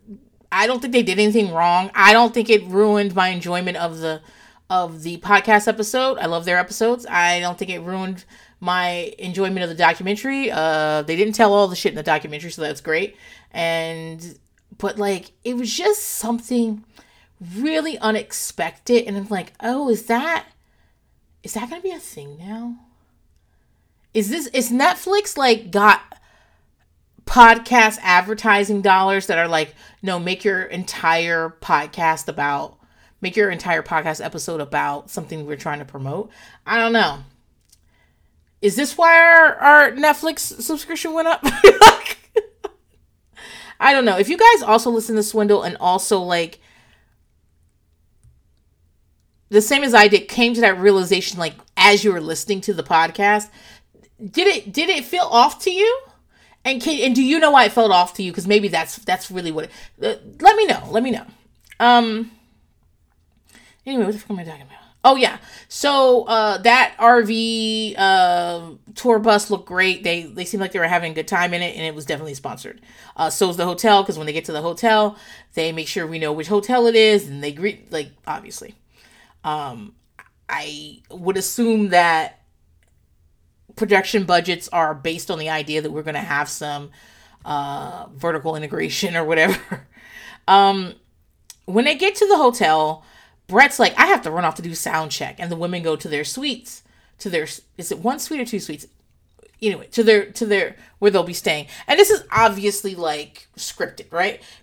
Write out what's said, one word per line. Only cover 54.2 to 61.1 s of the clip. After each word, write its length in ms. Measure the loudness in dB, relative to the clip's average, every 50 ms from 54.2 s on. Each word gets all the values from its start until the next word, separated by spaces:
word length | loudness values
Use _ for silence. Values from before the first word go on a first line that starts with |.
| -16
did 220 | -8 -2 2 2
it, 260 | 2 2 0 -2 -8 -4
did 160 | -4 -2 0
it 160 | -2 -2 -4
feel 200 | -6 -2 -2 -2
off 400 | 2 4 4 4 4 2 -2 -4
to 80 | -2 0
you? 300 | 2 2 2 0 -2 -6 -12 _ _ _ _ _ _ _ _ _ _ -6
And 160 | -6 -4 -4
can, 200 | -2 -4 -2 0
and 160 | 0 0 2
do 80 | 2 2
you 160 | 2 2 2
know 100 | 4 4
why 140 | 6 6 4
it 80 | 4 4
felt 180 | 2 2 4
off 240 | 4 4 2 2 -2
to 80 | -8 -10
you? 100 | -8 -8
'Cause 140 | -6 -2
maybe 220 | 2 2 2 2 0
that's, 260 | -2 -4 -4 -6 -10 -12
that's 300 | -6 -6 -6 -6 -6 -10
really 220 | -10 -8 -8 -6
what 140 | -6 -8 -8
it, 80 | -10 -14 -20 -20 -20 _ -8
uh, 140 | -6 -6 -6 -6 -10 -20 -4 2
let 160 | 4 4 6
me 120 | 4 2
know. 180 | 0 0 -4 -6 -4
Let 140 | -4 -2 -2
me 80 | -2